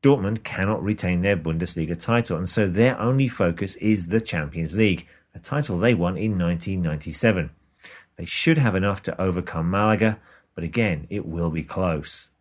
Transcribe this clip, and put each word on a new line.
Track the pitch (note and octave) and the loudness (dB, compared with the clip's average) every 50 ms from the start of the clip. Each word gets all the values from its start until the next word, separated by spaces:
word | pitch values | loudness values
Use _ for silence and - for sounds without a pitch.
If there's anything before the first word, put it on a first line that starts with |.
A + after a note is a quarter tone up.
Dortmund | - C#3 C#3 C3+ F#2+ G2 A2 A2+ - | 8 6 6 6 4 -2 -2 -2 -6
cannot | - - - F#2+ G2 A2 - | -8 -4 -2 0 0 0 0
retain | E2 G2+ G#2+ - - F#2 F2+ F2 F2+ | 0 -2 -2 0 0 0 0 2 2
their | G2+ G2+ | 2 2
Bundesliga | F2 D#2 E2 D#2+ E2 F2 E2+ - E2 D#2+ D#2 F2 E2+ | 2 0 -2 -2 -2 -2 -2 -2 -2 -2 -4 -4 -6
title, | - - A2+ A#2 A2+ - F2+ D#2 | -2 0 2 0 2 0 -2 -2
and | F2+ F#2 | 0 2
so | - - G#2+ | 2 2 2
their | F#2+ E2+ G2+ A#2 B2+ B2+ - | 2 4 4 4 4 2 2
only | G#2+ A#2 C3 C3+ C3+ B2 | 0 0 2 2 2 0
focus | - - - F2 - E3+ - F#2+ - - | 0 0 0 0 0 0 -2 -4 -4 -2
is | - G#2+ A2 G2+ F2 E2 | 2 2 2 2 2 2
the | F#2+ A2+ | 0 0
Champions | A2 - - E2+ D2+ D2 D2+ F2 E2 D#2 D#2 G#2 | 0 0 -4 -4 -4 -4 -4 -6 -4 -2 0 2
League, | A2 G#2 F#2 C#2+ - _ - _ _ _ _ | 2 2 2 0 -4 _ -20 _ _ _ _
a | - | -14
title | - - C#3 D3 D3 - G2 E2+ | -10 -4 -4 -2 -2 -2 -2 2
they | G2 A#2+ A#2+ | 2 2 4
won | F2 F2 F2 F#2+ | 4 2 0 -2
in | D#2+ G2+ A2 G#2 F#2 | -2 -2 -2 -2 0
nineteen | F2 E2+ F2 E2 - - F#2+ F#2 | 0 0 -2 -2 -4 -4 -4 -2
ninety-seven. | F2 D#2+ D2+ D2+ - - D2+ - - A2+ G2 F2+ D#2+ D2 - _ _ _ _ - - - - - - _ _ | -2 -2 -2 -4 -6 -4 -2 2 2 2 2 2 -2 -4 -8 _ _ _ _ -20 -20 -20 -20 -20 -20 _ _
They | - E2+ | -14 -10
should | E2+ - - - E3 D#3+ D3+ | -6 -4 0 2 4 4 4
have | C3+ A#2 F#2 | 4 2 2
enough | F#2+ F#2 G2+ G2 F#2+ - | 2 0 0 -2 -2 -6
to | - - - | -8 -4 -2
overcome | F#2 F#2+ F2 F2 E2 - - E2 E2 E2+ | -2 0 0 -2 -4 -4 -4 -4 -2 0
Malaga, | F#2 G2 G#2 G#2+ A2 G2+ A2 A2 A2 - _ _ - _ _ _ _ | 0 2 2 2 2 4 2 0 0 -2 _ _ -20 _ _ _ _
but | - E2+ | -8 -8
again, | D#2+ D#2 A#2 A2+ G#2 F2 D2 D2 - | -4 -2 0 0 0 0 -2 -6 -6
it | - G#2 - | -8 -6 -6
will | - D#2+ E2+ E2+ E2+ | -6 -4 -2 -2 -2
be | D#2 D#2+ D2+ | -2 -4 -6
close. | - - F#2 F#2 F2+ E2 D2+ D2+ - - - - - _ _ | -6 -4 -2 -2 0 -2 -2 -4 -6 -6 -6 -8 -10 _ _